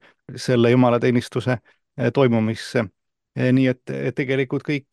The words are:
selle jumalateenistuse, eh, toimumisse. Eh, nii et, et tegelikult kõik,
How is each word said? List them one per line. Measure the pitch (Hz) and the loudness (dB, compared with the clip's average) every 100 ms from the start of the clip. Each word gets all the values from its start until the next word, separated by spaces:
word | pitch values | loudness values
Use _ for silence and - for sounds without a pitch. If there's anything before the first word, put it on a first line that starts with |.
| _ _ - 123 | _ _ -18 -8
selle | - 123 117 | 0 2 4
jumalateenistuse, | 123 123 117 127 120 - 123 120 127 - _ _ - | 4 4 4 2 0 -2 -4 -4 -4 -8 _ _ -6
eh, | 123 | -2
toimumisse. | 139 131 113 110 110 - 123 107 - _ _ _ 131 | 2 2 2 0 -4 -4 -4 -4 -8 _ _ _ -4
Eh, | 127 | 0
nii | 131 131 | 2 2
et, | 127 - | -2 -8
et | 135 139 - | -8 -6 -6
tegelikult | 131 135 131 139 | -4 -4 -4 -6
kõik, | - 147 - | -6 -8 -8